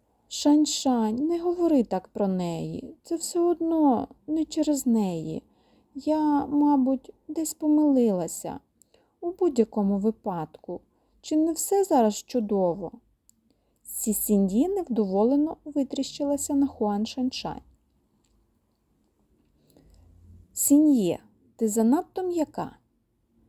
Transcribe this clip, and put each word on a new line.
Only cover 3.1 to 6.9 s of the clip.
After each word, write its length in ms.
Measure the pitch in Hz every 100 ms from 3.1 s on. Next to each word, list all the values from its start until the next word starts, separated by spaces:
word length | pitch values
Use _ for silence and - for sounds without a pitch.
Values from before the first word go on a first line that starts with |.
| 330
все 240 | - 339
одно 680 | 349 330 330 320 294 220 - - -
не 180 | 311 302
через 420 | 320 302 277 254
неї. 560 | 226 190 165 160 160 - _ _ _ _ 277
Я, 500 | 302 311 302 285 285
мабуть, 680 | 294 294 285 262